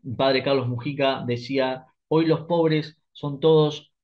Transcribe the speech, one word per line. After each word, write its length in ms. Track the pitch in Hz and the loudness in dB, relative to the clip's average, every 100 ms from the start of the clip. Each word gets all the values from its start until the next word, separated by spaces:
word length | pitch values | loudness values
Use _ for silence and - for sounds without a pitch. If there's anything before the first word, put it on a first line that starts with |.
El 120 | 131 117 | -10 -2
padre 260 | 135 131 | 0 0
Carlos 260 | 131 139 123 | 0 0 -2
Mujica 560 | 120 151 139 135 131 120 | -6 -6 -2 -2 -2 -4
decía: 600 | 120 120 135 131 131 - _ _ | -6 -4 -2 -2 -4 -12 _ _
"Hoy 180 | 156 160 | 0 2
los 140 | 156 | 0
pobres 600 | - 170 160 156 151 _ _ | 0 0 2 0 -2 _ _
son 280 | - 147 139 | -12 -10 0
todos 520 | 160 156 151 147 _ _ | 4 6 4 -2 _ _